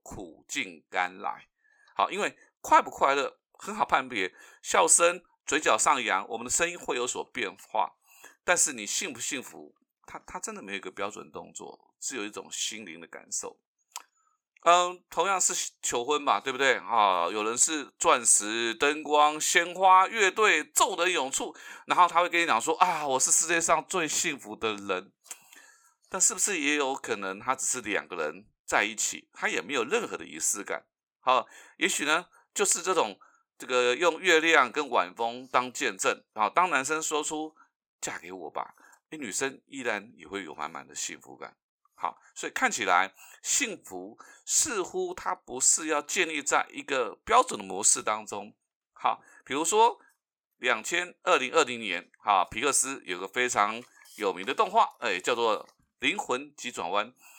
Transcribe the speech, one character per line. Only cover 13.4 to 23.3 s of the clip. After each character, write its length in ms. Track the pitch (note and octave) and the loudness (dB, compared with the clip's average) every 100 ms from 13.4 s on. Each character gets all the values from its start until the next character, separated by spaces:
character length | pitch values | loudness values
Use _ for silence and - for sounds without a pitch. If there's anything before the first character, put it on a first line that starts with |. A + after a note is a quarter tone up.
| - - _ _ _ - _ _ _ _ _ _ | -10 -16 _ _ _ -16 _ _ _ _ _ _
嗯， 420 | E3+ F3 F3+ F3+ - | 4 4 4 -6 -8
同 180 | - F#3 | -2 0
样 120 | F#3+ | 2
是 320 | - F3 - _ | 0 -2 -6 _
求 220 | - B2+ | -4 -2
婚 180 | A#2+ D3 | 0 0
嘛， 180 | C#3 G#2 | 2 0
对 120 | C3+ | 0
不 60 | B2+ | 0
对？ 200 | C3+ G#2+ | 2 2
啊， 500 | F#2 A2+ G#2 F2+ E2+ | 2 4 4 4 0
有 120 | G#2+ | -2
人 140 | G#2+ B2+ | -2 0
是 280 | - D#3 A#2 - | 0 0 -8 -2
钻 260 | E3+ C3+ A2+ | 2 4 4
石、 480 | - G#2 A2+ A#2 | 2 0 -2 -2
灯 300 | A2 C#3+ D3+ | 0 0 0
光、 360 | C#3+ D3 D3 D#3 | 2 4 4 2
鲜 340 | - F3+ E3+ | 0 0 0
花、 340 | F3 F#3+ F#3 F#3+ | 2 6 8 6
乐 220 | A3+ F#3+ | 2 2
队、 340 | F#3+ G#3 D#3+ | 4 4 4
众 340 | D3+ - D#4 F3+ | 2 0 2 2
人 140 | F3+ | 0
涌 200 | E3+ C3 | 0 -2
簇， 240 | - G#3+ - - - - | -4 -6 -10 -18 -10 0
然 120 | D3 | 4
后 100 | F3 | 4
他 140 | E3 | 4
会 80 | F3 | 2
跟 120 | E3+ | 2
你 60 | E3 | 2
讲 120 | A2+ | 2
说 160 | C3 D#3 | 2 2
：“啊， 260 | F3+ D#3+ D3 | 2 2 0
我 120 | C3 | 2
是 120 | - | 2